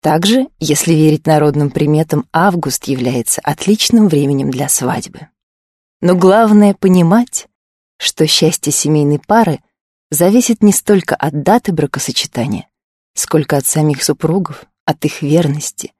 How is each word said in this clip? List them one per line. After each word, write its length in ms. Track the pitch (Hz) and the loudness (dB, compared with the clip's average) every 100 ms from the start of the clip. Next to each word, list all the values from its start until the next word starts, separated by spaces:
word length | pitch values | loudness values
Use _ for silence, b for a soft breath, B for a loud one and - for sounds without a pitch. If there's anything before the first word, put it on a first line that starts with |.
Также, 460 | 156 151 196 247 269 _ | 0 0 2 0 -2 _
если 340 | 160 143 - | -4 -2 0
верить 340 | 160 156 156 - | 2 2 2 0
народным 440 | 156 151 143 147 | 2 2 0 -2
приметам, 560 | 131 151 151 156 151 - | -2 0 0 0 -4 -4
август 520 | 160 190 175 143 - | 0 0 0 -4 -8
является 560 | - 131 123 123 117 - | -6 -4 -2 -4 -4 -6
отличным 680 | - 147 - 214 - 233 208 | -6 -4 -2 0 2 2 4
временем 420 | 156 139 139 139 | 2 0 -2 -4
для 180 | 127 139 | -4 -4
свадьбы. 600 | - 123 120 - - 151 _ _ _ _ _ _ _ | -4 -4 -6 -10 -18 -20 _ _ _ _ _ _ _
Но 160 | 175 180 | 0 4
главное — 580 | 185 202 220 208 202 | 4 4 4 4 4
понимать, 720 | 196 196 185 165 214 240 - - _ _ _ _ _ | 2 2 4 4 2 0 -8 -14 _ _ _ _ _
что 280 | - - 156 | -8 -2 0
счастье 460 | - 156 - - | 2 0 -2 -4
семейной 480 | 139 147 151 147 147 | -4 0 0 2 -2
пары 400 | - 220 208 147 _ _ _ _ _ | 0 2 2 -2 _ _ _ _ _
зависит 520 | 147 175 226 240 226 | 0 2 4 2 2
не 100 | 208 | 2
столько 420 | 190 - 202 - | 2 2 0 0
от 300 | 165 151 147 | -4 -2 -2
даты 280 | 143 233 - | 0 0 0
бракосочетания, 960 | 160 147 147 - - - 123 110 98 - _ _ _ _ | -2 -4 -4 -6 -6 -6 -6 -6 -6 -10 _ _ _ _
сколько 420 | - - 156 147 143 | -10 -2 -2 0 -2
от 80 | |
самих 380 | - 156 151 139 | -2 -2 0 -2
супругов, 640 | - 147 156 180 180 147 - _ | -4 -4 -2 -2 -4 -10 -20 _
от 200 | - 151 | -6 -4
их 180 | 151 - | -6 -6
верности 680 | 143 156 156 147 - - - | 0 0 0 -4 -8 -12 -18